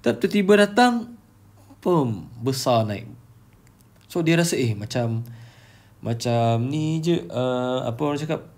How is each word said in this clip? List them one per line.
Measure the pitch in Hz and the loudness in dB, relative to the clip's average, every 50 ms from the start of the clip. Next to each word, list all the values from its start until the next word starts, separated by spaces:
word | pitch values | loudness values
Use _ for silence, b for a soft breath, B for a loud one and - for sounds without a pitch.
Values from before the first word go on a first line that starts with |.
Tapi | _ 240 233 220 - | _ 0 -2 0 0
tiba-tiba | 190 - 202 202 185 208 202 208 | 0 2 2 4 6 6 6 6
datang, | 202 202 233 247 247 240 233 226 - - - _ _ _ _ - - _ - - - 277 - - | 4 4 4 4 4 4 0 -4 -8 -14 -20 _ _ _ _ -20 -20 _ -20 -20 -20 -20 -8 -2
pum, | - 180 165 139 123 113 92 80 - - - | 2 2 2 2 0 -2 -6 -8 -14 -16 -6
besar | 113 131 131 131 - 139 123 113 110 107 | -4 -4 -4 -2 0 2 2 2 2 0
naik. | 104 95 87 - - - - - - - - _ _ - _ - _ _ _ _ _ _ - _ | -2 -8 -10 -14 -18 -20 -20 -20 -20 -20 -20 _ _ -20 _ -20 _ _ _ _ _ _ -20 _
So, | - 175 170 | -4 -2 2
dia | 160 165 170 | 2 4 4
rasa, | 170 170 - | 2 2 0
eh, | - 135 117 113 | 0 0 0 -2
macam, | 113 120 117 - 123 120 117 113 113 117 B B B B B B B B B B B B B B _ | -4 -6 -6 -4 -2 -2 -2 -2 -4 -6 B B B B B B B B B B B B B B _
macam | - 113 117 117 - 123 117 117 113 117 117 117 117 | -6 -6 -6 -4 -2 -2 0 2 2 2 2 0 0
ni | 131 143 156 156 156 160 160 160 | -2 -2 -2 -2 -2 -2 -2 0
je, | 170 170 - - 170 | 0 0 0 -2 -6
uh, | - 120 127 127 127 123 127 127 127 127 123 | -6 -4 -2 -2 -2 -2 -2 -2 -2 -2 -2
apa | - 113 117 | -4 -4 -2
orang | 151 147 147 | -2 -2 -2
cakap? | 143 156 151 160 147 - - - | -2 -4 -4 -6 -6 -6 -14 -20